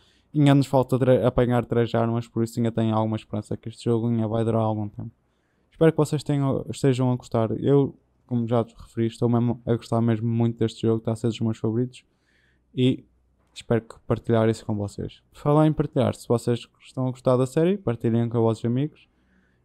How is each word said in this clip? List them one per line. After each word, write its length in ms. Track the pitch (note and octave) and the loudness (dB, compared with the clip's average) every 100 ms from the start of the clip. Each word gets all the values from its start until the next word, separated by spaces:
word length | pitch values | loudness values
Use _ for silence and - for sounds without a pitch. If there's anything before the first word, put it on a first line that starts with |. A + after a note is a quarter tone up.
| _ _ _ | _ _ _
Ainda 200 | D3+ C#3+ | 2 4
nos 120 | C#3 C3+ | 4 4
falta 320 | C3+ B2 B2+ | 2 2 2
tra-, 300 | B2+ B2+ B2 | 4 4 4
apanhar 340 | - B2 A#2+ A2+ | 2 2 0 0
três 280 | A#2 A#2 | 0 0
armas, 320 | A2+ A#2 A#2 A#2+ | 0 0 -2 -4
por 160 | A2+ | -4
isso 160 | A2+ A#2+ | -4 -2
ainda 140 | A#2 | -2
tenho 220 | A2+ A2+ | 0 0
alguma 240 | A2 A2 A2 | 0 -2 -4
esperança 360 | - A2 - | -6 -8 -8
que 140 | A2+ A#2 | -10 -10
este 160 | - | -8
jogo 240 | B2 A#2 A#2 | -2 0 0
ainda 180 | A#2 A2 | 0 -2
vai 200 | A2+ A2+ | -2 0
durar 160 | A2+ | 0
algum 260 | A2 G#2+ G#2 | 0 -2 -6
tempo. 220 | A2+ A2+ - _ _ _ _ _ | -10 -16 -16 _ _ _ _ _
Espero 220 | - D#3+ | 2 2
que 60 | D#3 | 4
vocês 260 | D3 D3+ | 0 -2
tenham, 400 | - C#3+ C#3 - - | -2 0 0 -2 -4
estejam 420 | - C#3+ B2 B2+ | -2 0 2 0
a 40 | A#2+ | -2
gostar. 340 | - A#2 A2 A2 | -2 -2 -2 -2
Eu, 320 | A#2 C#3+ C3+ - _ _ - | 2 4 2 -4 _ _ -6
como 220 | B2 A2+ | -4 0
já 140 | A#2+ | 0
referi, 460 | A2 - - - A2+ | -2 -8 -12 -4 -4
estou 200 | - A#2+ | -2 0
mesmo 320 | A#2+ A#2+ A2+ - | 2 0 -2 -4
a 100 | A#2 | -4
gostar 240 | - A#2 | -2 -2
mesmo 260 | A#2 A2 A#2 | 0 0 0
muito 340 | A#2 A#2 A#2 | 0 0 0
deste 200 | A2 - | -4 -2
jogo, 200 | A2+ A2+ | -2 -2
está 120 | A2+ | -2
a 40 | A2+ | -4
ser 100 | A#2+ | -4
dos 140 | A2 | -2
meus 180 | A2+ A2+ | -4 -4
favoritos. 440 | A2+ A2 B2+ - _ _ _ _ _ _ _ | -4 -2 -4 -8 _ _ _ _ _ _ _
E 300 | - B2+ - - _ _ _ _ | -2 0 0 -6 _ _ _ _
espero 300 | - - A#2 | -14 -2 -2
que 180 | - - - | -2 -12 -6
partilhar 420 | A2+ - A2+ A2 | -4 0 2 2
isso 160 | A2 | 0
com 100 | - | -4
vocês. 480 | G#2 G2+ - - - _ | -6 -6 -8 -12 -12 _
Por 100 | - | -8
falar 260 | D3 D3+ D#3 | 0 4 4
em 60 | |
partilhar, 400 | D3 D3 C#3 A2 | 2 -2 0 0
se 120 | - - | -2 -2
vocês 400 | A#2 - A#2 - _ | -2 0 -4 -6 _
estão 280 | - - B2+ | -16 -6 -6
a 20 | |
gostar 260 | B2 - B2+ | -4 0 0
da 100 | C3 | 0
série, 300 | D#3+ E3+ G3 | 0 0 0
partilhem 500 | C3 A#2 A#2+ A2+ A#2 | -4 -4 0 0 0
com 120 | A#2+ | 0
os 40 | |
vossos 220 | A2+ A2 | 0 0
amigos. 420 | A#2 B2 D3+ - _ _ _ _ _ _ | -2 -2 -4 -8 _ _ _ _ _ _